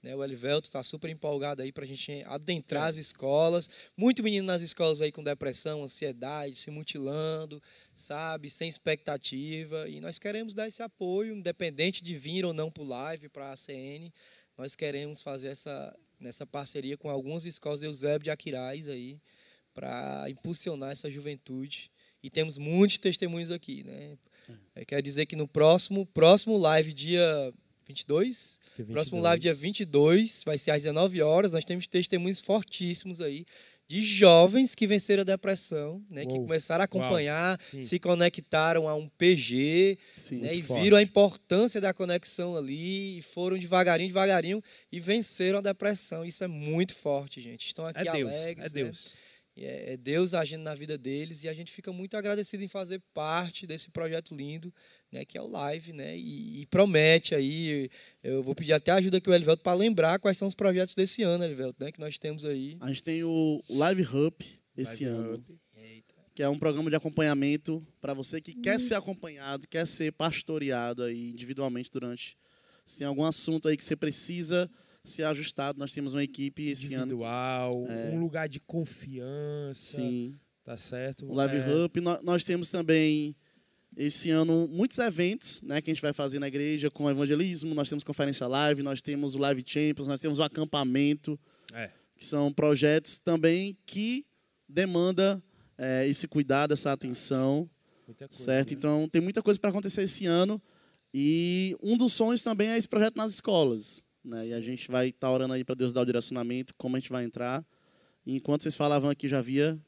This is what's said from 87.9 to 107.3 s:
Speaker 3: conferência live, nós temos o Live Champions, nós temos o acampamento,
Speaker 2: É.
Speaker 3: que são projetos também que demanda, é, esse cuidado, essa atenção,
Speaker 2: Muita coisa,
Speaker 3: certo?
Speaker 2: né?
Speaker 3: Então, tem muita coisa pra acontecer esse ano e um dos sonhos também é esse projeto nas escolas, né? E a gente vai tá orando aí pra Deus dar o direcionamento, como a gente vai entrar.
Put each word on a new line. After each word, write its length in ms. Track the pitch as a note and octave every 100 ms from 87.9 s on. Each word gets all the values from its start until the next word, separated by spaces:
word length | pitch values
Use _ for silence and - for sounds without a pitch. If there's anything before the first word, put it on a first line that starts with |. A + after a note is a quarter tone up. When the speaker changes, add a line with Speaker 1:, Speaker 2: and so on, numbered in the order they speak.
| D3
Speaker 3:
conferência 420 | - C#3+ C#3+ C#3 B2
live, 360 | C3+ D3 C#3+
nós 200 | C#3 C3+
temos 320 | - C#3+ C#3+
o 40 | C3+
Live 240 | C#3 C3+ B2+
Champions, 400 | D3 D3+ D3 C#3
nós 140 | C3+
temos 180 | D#3 C#3+
o 40 |
acampamento, 960 | D#3 - D#3 D3 C3 C3 C#3+ D3 D3+ D3 _ _ -
Speaker 2:
É. 160 | A#2 G#2+ _ _ _
Speaker 3:
que 80 |
são 280 | - D3 C#3+
projetos 640 | C#3+ D3+ D3 D3 D#3 - -
também 580 | - E3 D#3+ E3+ G3 F#3+
que 400 | - G3 G#3+ B3+ C#4+ _ _ _ _
demanda, 760 | C#3+ F#3+ F3 F3+ F3+ G3 G3 - _ _ -
é, 300 | C3 C3 C3+
esse 200 | C#3 D#3+
cuidado, 440 | D#3 C#3 C3+ D3
essa 200 | D3 D3
atenção, 760 | C3+ C3 B2 - C3+ C3 C#3+ E3+ _ _ _ -
Speaker 2:
Muita 220 | A2+ C#3
coisa, 160 | -
Speaker 3:
certo? 260 | - C3 C3+
Speaker 2:
né? 60 | C#3
Speaker 3:
Então, 300 | D3 D3+ D#3
tem 120 | E3+
muita 220 | F3 G3+
coisa 160 | G#3 G3+
pra 100 | G#3
acontecer 320 | F#3+ G3 -
esse 240 | G3 - F#3+
ano 360 | E3+ F#3 G#3+ _ _ _ _ _
e 640 | C3 C#3+ D#3+ F3 F3+ F#3+ F3+
um 140 | G3+ A#3
dos 160 | B3
sonhos 300 | - A3+ A#3+
também 260 | A3+ G#3+ G#3+
é 80 | A3+
esse 100 | A3
projeto 280 | G#3+ G#3+ A3+
nas 160 | A3
escolas, 720 | F#3+ - F#3+ C#3+ A2+ G#2 - _ _
né? 220 | - A2+ A2+
E 40 |
a 60 | A#2
gente 280 | A2+ B2 -
vai 220 | B2+ B2+
tá 180 | - C3
orando 220 | B2+ C3
aí 120 | C3
pra 100 | B2+
Deus 180 | B2+ B2+
dar 80 | B2
o 40 | B2+
direcionamento, 680 | A#2+ A#2 B2+ A#2 B2 C3 -
como 180 | C3 B2+
a 40 |
gente 100 | -
vai 140 | B2+
entrar. 400 | A#2+